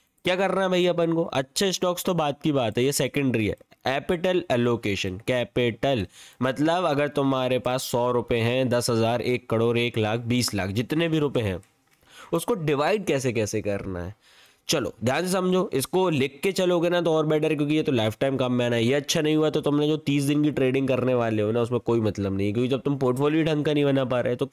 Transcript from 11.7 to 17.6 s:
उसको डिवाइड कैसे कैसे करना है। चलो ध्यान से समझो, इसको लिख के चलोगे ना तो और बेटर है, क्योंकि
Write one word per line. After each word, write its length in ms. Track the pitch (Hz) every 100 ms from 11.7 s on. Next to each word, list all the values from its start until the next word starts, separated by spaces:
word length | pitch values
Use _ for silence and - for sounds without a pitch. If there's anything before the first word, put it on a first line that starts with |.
| _ _ _ _ - -
उसको 220 | 170 - 233
डिवाइड 480 | 151 139 151 214 185
कैसे 260 | 143 131
कैसे 280 | 117 104 110
करना 380 | 101 98 92 90
है। 140 | 87 107 _ - - _ -
चलो 240 | 160 110 -
ध्यान 220 | 110 139 180
से 60 |
समझो, 360 | 190 185 185 180
इसको 340 | 135 131 180 185
लिख 300 | 151 135 -
के 100 | 196
चलोगे 360 | 190 180 175 170
ना 100 | 175
तो 120 | 170
और 140 | 156 156
बेटर 240 | 156 156
है, 60 |
क्योंकि 180 | 151